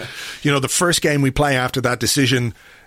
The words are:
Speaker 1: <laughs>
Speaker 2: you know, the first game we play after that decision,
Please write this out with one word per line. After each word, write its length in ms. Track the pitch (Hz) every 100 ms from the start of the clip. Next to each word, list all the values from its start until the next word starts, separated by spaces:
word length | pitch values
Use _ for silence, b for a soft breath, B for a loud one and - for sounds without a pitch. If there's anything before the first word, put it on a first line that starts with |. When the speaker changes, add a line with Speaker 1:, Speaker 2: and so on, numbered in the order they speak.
| B B
Speaker 1:
<laughs> 200 | B B
Speaker 2:
you 80 | 147
know, 80 | 143
the 80 | 127
first 320 | - 175 160
game 200 | 160 147
we 80 | 135
play 260 | 131 147 131
after 240 | 127 135
that 180 | 120 123
decision, 540 | 113 147 127 127 120 - B B